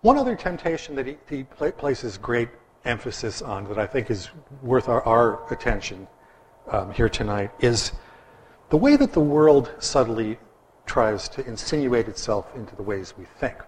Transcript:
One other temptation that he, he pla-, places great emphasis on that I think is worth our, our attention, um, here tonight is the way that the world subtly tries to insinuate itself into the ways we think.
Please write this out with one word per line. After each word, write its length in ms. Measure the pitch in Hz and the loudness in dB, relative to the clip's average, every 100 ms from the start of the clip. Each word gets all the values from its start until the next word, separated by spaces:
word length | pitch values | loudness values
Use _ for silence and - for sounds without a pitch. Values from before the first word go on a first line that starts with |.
One 140 | 233 285 | 6 6
other 200 | 254 208 | 2 -2
temptation 580 | 190 175 170 160 - | -4 -4 -2 -4 -6
that 120 | 139 127 | -6 -6
he, 100 | 147 _ | -8 _
he 140 | 143 | -10
pla-, 300 | 131 - 151 | -10 -4 -4
places 460 | - 143 131 120 95 | -2 -4 -2 -6 -8
great 320 | - 120 117 - _ _ | -2 0 -2 -6 _ _
emphasis 580 | - 113 123 - 113 - | -6 -4 -6 -8 -8 -8
on 220 | - 98 | -8 -8
that 140 | 98 104 | -6 -4
I 80 | 104 | -2
think 260 | 135 110 | -2 -2
is 160 | 104 - - - 139 | -4 -6 -18 -20 -14
worth 260 | 127 127 127 | 0 2 4
our, 140 | 117 | 0
our 480 | 117 113 117 104 - | 4 6 6 2 -6
attention, 540 | 120 123 104 - 95 95 _ _ _ _ _ - | -6 -2 -2 -4 -12 -16 _ _ _ _ _ -6
um, 220 | 104 95 | -4 -4
here 160 | 101 113 | 0 0
tonight 420 | - 107 104 98 - | 0 -4 -4 -6 0
is 340 | 123 117 - - - - - - - _ _ | 0 2 -4 -8 -16 -20 -20 -20 -20 _ _
the 80 | 156 | 2
way 180 | 254 | 6
that 180 | 294 277 | 6 4
the 80 | - | 2
world 520 | 147 147 156 143 127 - | 2 6 8 8 4 -8
subtly 580 | - 135 120 113 110 113 - _ _ _ - | -2 0 0 0 -4 -6 -14 _ _ _ -4
tries 420 | - 110 104 - | 0 2 0 -6
to 140 | - 131 | -10 -10
insinuate 580 | 110 - 151 135 120 110 | -10 -4 -2 2 0 0
itself 480 | 101 - 104 - | -6 -4 -4 -4
into 220 | 127 107 - | -14 -16 -12
the 60 | |
ways 300 | 101 98 92 - | -6 -6 -8 -16
we 60 | |
think. 320 | 90 _ 131 - | -20 _ -8 -8